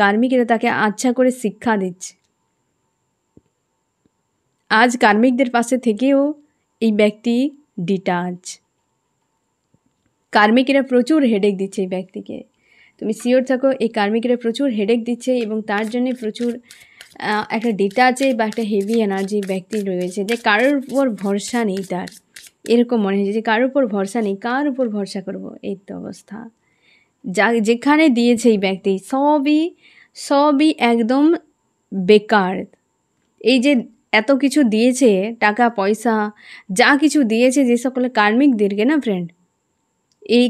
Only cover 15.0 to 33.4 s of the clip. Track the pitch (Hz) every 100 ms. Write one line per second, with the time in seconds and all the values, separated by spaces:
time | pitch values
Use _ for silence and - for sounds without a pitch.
15 | 226 233 254 247 214 220 208 208 220 247
16 | 254 247 214 208 240 240 _ - - -
17 | - - 196 214 - 226 233 190 196 202
18 | 254 247 269 226 220 233 208 208 196 233
19 | 202 196 196 208 190 190 185 220 196 180
20 | 180 202 196 233 233 208 262 285 254 262
21 | 262 190 196 202 - 240 214 190 185 180
22 | 180 - _ - - _ - 233 240 240
23 | 196 196 196 220 226 220 254 277 240 202
24 | 196 240 208 196 240 254 294 262 247 208
25 | 196 196 190 190 190 - 202 196 - 180
26 | 185 175 - 202 226 _ _ _ _ _
27 | _ _ - 185 202 233 214 233 277 302
28 | 320 233 240 233 240 208 190 190 196 190
29 | - 269 294 302 277 302 339 - _ _
30 | _ - - 277 294 277 311 - 240 233
31 | 226 269 311 349 _ _ _ _ - 196
32 | 180 214 208 214 185 190 190 _ _ _
33 | _ _ _ _